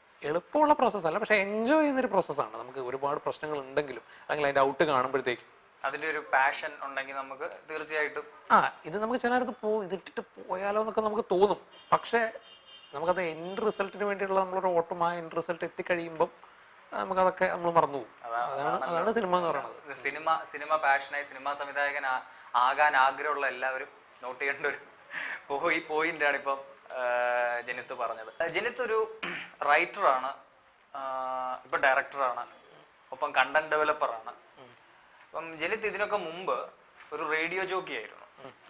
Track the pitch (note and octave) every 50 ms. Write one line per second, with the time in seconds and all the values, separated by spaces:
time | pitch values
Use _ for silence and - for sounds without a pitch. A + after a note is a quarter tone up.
0 | _ _ _ - - C#3+ D#3 F3 - - - D4 D4+ D4 D4+ D4 B3+ A3 G3+ G3+
1 | D#3+ D#3+ D#3+ G#3 A3 - G#3+ G3+ G3 G3 G#3 G#3+ A3+ A#3+ D4+ D#4 D4+ D4 C4+ C4
2 | B3 B3 - F#3+ - - D3 C#3+ B2 G#2+ G#2+ A2+ A#2+ B2 B2+ C3+ B2+ B2 C3 C3+
3 | C#3 C#3 D3 D3+ - D3 B2+ - - D3+ D3+ C#3+ C3+ C3 C3+ D3 D3 C#3+ - A2+
4 | - - - - - - D3+ D3+ D3 C#3 C#3 C#3 C3+ C#3 C#3 - F3 D3+ C#3 B2+
5 | B2+ C3 C3+ C3+ B2+ B2+ B2 A#2 - - - - _ _ _ _ - C3+ C#3+ D3
6 | D3+ D#3+ D3+ D3+ C#3+ - C#3 C3+ C3+ C#3+ C#3+ D3 D#3+ D3+ D3 C#3+ C#3+ C#3 C3+ C3+
7 | C3+ C3+ C#3 C#3 C3+ C3+ C3+ C3 D3+ - - - - - D#3 D#3 D#3 D#3 D#3 D#3
8 | D3+ C#3+ - D3+ D3 - - - - - A3+ G3+ C#3+ C3 - - - D#3 D#3+ G#3
9 | G#3+ A3+ B3 B3 - A#3+ B3 B3+ B3+ A3 G#3 - - G#3+ G#3+ A3 G3+ F3 F#3+ F#3
10 | - - - A#3 F#3+ - _ - - - F#3 F#3 G3 G3+ G#3 G#3+ A3 A3 G3+ A3
11 | A3 G#3+ G#3+ A3 A3 - F#3+ F3 G3 G#3 F3 - - - - - - - - D#3+
12 | - - - A#3 A3+ A3 A3 - - - - - - - - - - - - C#3
13 | D#3+ F3 F3+ F#3 F3+ E3 D#3 D#3 E3+ F3+ G3 G3+ A3 A3 - - G3 F#3+ - F#3
14 | G#3 G3+ G3+ F#3+ G3+ F#3+ F#3+ F#3+ F#3+ F#3 F#3 F#3+ F#3 F#3 F3 E3+ E3 - F#3 F3
15 | E3+ E3+ F3 F3 E3 D#3+ D3+ E3 E3 - E3+ E3 F3+ E3 - - F3+ - F3+ E3+
16 | E3+ E3 D#3+ D#3 E3+ F3+ - - - - - - - - - - - - - -
17 | G#3 F#3+ F#3+ F#3 F#3 F#3 F#3 - F#3 F#3 E3+ F3+ E3+ E3+ E3+ E3+ D3+ C#3+ C#3+ C3+
18 | A2 - - - - A#2 A2+ A#2 A#2+ D3 C#3 C3+ C#3+ D3+ F3 F#3+ - F3 F3 E3
19 | F3+ G#3+ A3+ A#3 F#3+ F#3 F3 F3+ F3 E3 D3 C#3 B2+ A#2 A2+ - - D3+ C#3 -
20 | - C#3 C#3 D3+ D#3+ D#3+ D#3+ - - - - C#3+ D3 D3+ D#3 D#3 D3+ C3+ C3+ C#3+
21 | C#3 - D3 C#3+ C#3+ - C3+ C3 C3+ C#3 C#3+ C#3+ C#3+ C#3+ C3+ C#3+ C#3+ C#3+ C#3 C#3+
22 | C#3 C3+ B2+ B2+ - - - - - - - B2 B2 B2+ C#3 C#3 D3+ D3+ C#3+ C3
23 | C3 C3+ C3+ C#3+ C#3+ D3+ D3 C#3 C#3 C3 B2 B2 C3 C3 C3 C3 C#3 - - -
24 | - - - - B2 B2 B2+ B2+ C#3+ C#3 C#3 - D3+ C#3+ C3 - - - - -
25 | - - - - - - - - - - C#3+ C#3 D#3+ E3+ D#3+ E3 E3 - D#3 D3+
26 | D#3+ E3 E3 D3+ D3 C#3+ C#3 C3+ C3 C#3 C3+ C3+ - - - - - - - C3
27 | B2+ B2 B2 B2 B2 B2 A#2+ B2 A#2+ A#2+ A#2+ A#2+ A#2 B2 B2 B2+ A#2 - C3 B2
28 | A#2+ A2+ A2+ A2+ A2 A2 - - E3 E3+ D#3 F#3 G#3 A#3+ A#3 - B3 G#3+ A3 A3
29 | A3 G#3+ - - - F3 E3+ E3 - - - - C#3+ C#3+ D3 D#3+ F3 F3 - G#3
30 | F#3+ D#3 C3+ B2+ B2+ C3+ C#3 - - _ _ _ _ _ _ _ _ _ - C#3
31 | C3+ C3+ C3 C3 C3 B2+ C3 C3 B2+ B2+ B2+ B2+ - C3 E3+ D#3+ C#3+ C3+ C3 C#3
32 | C#3 - - C#3 C3+ B2+ A#2+ A#2+ A#2+ - - - - - - - - _ _ _
33 | _ - C3 - D3+ D3 C#3 C#3 C3 C#3 C#3 D#3 D#3 D#3 D3+ D3+ D3+ D3+ D3+ D3+
34 | D3 B2 A2+ A2+ - - - - - _ _ C#3 C3 A#2+ A#2+ _ _ _ - -
35 | _ _ _ - - _ - D#3 E3 E3 D#3+ D#3 D#3+ F3 G#3+ G#3+ G#3+ G#3 F#3 G3
36 | G#3 G3+ G#3 G3+ F3+ D#3+ E3 F3 F#3+ D#3+ B2+ A#2+ B2 - - _ _ _ _ -
37 | - - D3+ D3 E3 D3+ D#3 D#3 D#3+ E3+ F3 F#3+ F#3+ F#3 F#3 F#3 D#3+ D3+ C#3 A#2
38 | G#2 - - - - - _ - C3 C3+ - _ - -